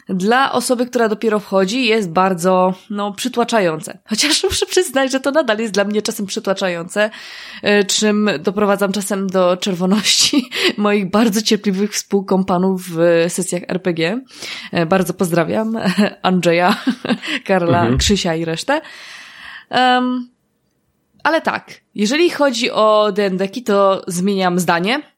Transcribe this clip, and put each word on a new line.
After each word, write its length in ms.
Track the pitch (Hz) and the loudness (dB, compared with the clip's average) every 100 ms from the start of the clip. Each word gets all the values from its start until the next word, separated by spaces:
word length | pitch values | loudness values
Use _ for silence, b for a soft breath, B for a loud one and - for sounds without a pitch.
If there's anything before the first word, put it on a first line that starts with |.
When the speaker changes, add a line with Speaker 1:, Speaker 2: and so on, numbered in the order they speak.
| - | -6
Speaker 1:
dla 420 | 185 196 247 269 | -2 2 2 2
osoby, 340 | 247 247 240 247 | 0 0 0 0
która 220 | 247 220 | 0 0
dopiero 320 | 214 226 208 | 0 0 -2
wchodzi, 460 | - 190 190 254 233 | 0 0 2 0 0
jest 240 | 220 180 | 0 0
bardzo, 640 | 170 190 175 185 185 185 185 - | 0 2 2 2 4 2 0 -8
no, 220 | 208 208 | -6 -6
przytłaczające. 880 | 196 247 240 233 226 175 156 - - - | -6 -4 -2 0 2 0 -2 -8 -14 -6
Chociaż 340 | 214 294 311 | -2 0 0
<laughs> 20 | |
muszę 220 | 381 - 381 | 0 -2 0
przyznać, 460 | 370 339 254 262 | 0 0 0 0
że 80 | 262 | 0
to 100 | 277 | 0
nadal 280 | 302 247 214 | 0 2 0
jest 160 | 226 | 0
dla 100 | 202 | 0
mnie 180 | 202 208 | 0 -2
czasem 240 | 208 214 196 | -4 -4 -6
przytłaczające, 840 | 214 202 190 190 170 175 208 214 B B B B 220 | -4 -4 -2 -2 -4 -4 -2 -2 B B B B -6
e, 220 | - 208 | 2 2
czym 460 | 202 - 214 208 208 175 | 2 2 2 2 2 0
doprowadzam 520 | 190 196 202 196 202 | -2 0 2 2 0
czasem 340 | 202 190 196 196 | -2 -4 -4 0
do 300 | 185 180 180 | 2 2 2
czerwoności 920 | 202 175 185 208 - - - 294 - - | -2 0 0 2 2 2 2 0 0 -2
<laughs> 160 | 381 - | -2 0
moich 340 | 208 208 185 | 0 0 2
bardzo 320 | 214 240 208 | 2 2 2
cierpliwych 500 | 214 208 208 190 208 | 0 0 0 -2 -2
współkompanów 920 | - - 202 190 190 190 180 190 185 185 | -4 -2 -2 0 0 0 0 0 -2 -4
w 340 | 165 170 170 175 | 2 4 4 2
sesjach 340 | 190 170 175 - | -2 -4 -4 -4
R 140 | 180 | -4
P 120 | 185 | -2
G. 260 | 160 165 240 - B B B B | -2 -2 -4 -8 B B B B
E, 140 | - 165 | -2 0
bardzo 280 | 190 175 | 0 0
pozdrawiam 640 | - 180 170 165 208 220 226 190 196 | -2 0 0 0 -2 -2 -2 -2 0
<laughs> 240 | 208 - | 0 0
Andrzeja, 540 | 185 185 170 170 180 220 262 - - | 0 2 2 4 2 2 -2 -4 -4
<laughs> 360 | - - 294 - | -4 -4 -6 0
Karla, 320 | 190 170 175 | 0 2 2
Speaker 2:
Mhm. 180 | 170 131 | 2 2
Speaker 1:
Krzysia 360 | - 196 175 | 2 0 0
i 100 | 160 | -2
resztę. 360 | 165 160 - 302 B B B B B B B B B | -4 -4 -2 -4 B B B B B B B B B
Em, 580 | 247 254 254 247 254 247 _ _ _ _ _ _ _ _ _ | 2 4 2 0 -4 -8 _ _ _ _ _ _ _ _ _
ale 160 | 294 330 | 0 0
tak, 300 | - 104 - - _ | 0 -4 -8 -20 _
jeżeli 360 | - 208 294 349 | -2 0 2 2
chodzi 400 | - 285 226 240 | 2 0 0 -2
o 420 | - 214 214 208 | 2 4 4 2
D 140 | 196 202 | 0 0
and 100 | 185 | 0
D-ki, 260 | 196 247 | -4 -4
to 400 | 233 202 196 190 - | 0 4 4 2 -2
zmieniam 520 | 175 196 190 185 180 | -2 0 0 0 0
zdanie. 440 | 170 170 190 285 - | 2 2 0 -2 -6